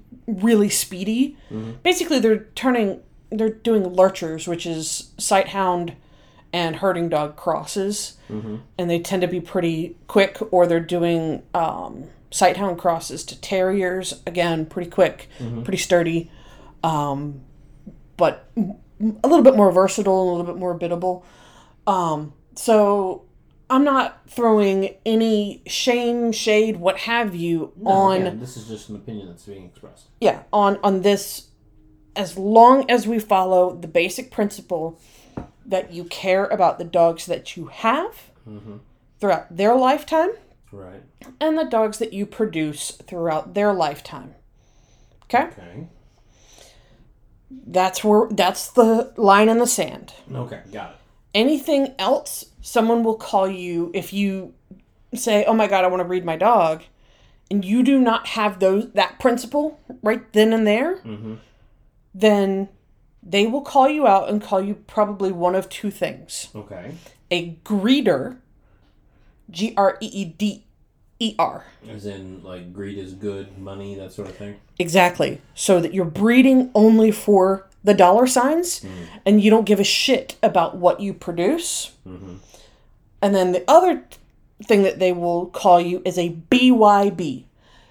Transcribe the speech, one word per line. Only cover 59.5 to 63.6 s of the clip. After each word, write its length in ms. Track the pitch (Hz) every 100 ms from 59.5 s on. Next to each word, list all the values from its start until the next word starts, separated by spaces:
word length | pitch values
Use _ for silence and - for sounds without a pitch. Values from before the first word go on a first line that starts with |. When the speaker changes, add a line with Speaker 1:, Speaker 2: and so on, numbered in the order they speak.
| 294 302 302 - -
Speaker 1:
right 300 | 214 220 -
then 180 | 208 220
and 140 | 226 214
there, 320 | 214 302 381
Speaker 2:
Mm-hmm. 380 | 113 107 110 - _ _ _ _ _ _ _
Speaker 1:
then 560 | 190 214 202 196 196 196 _ _ _ _ _
they 220 | 180 196 220
will 160 | 277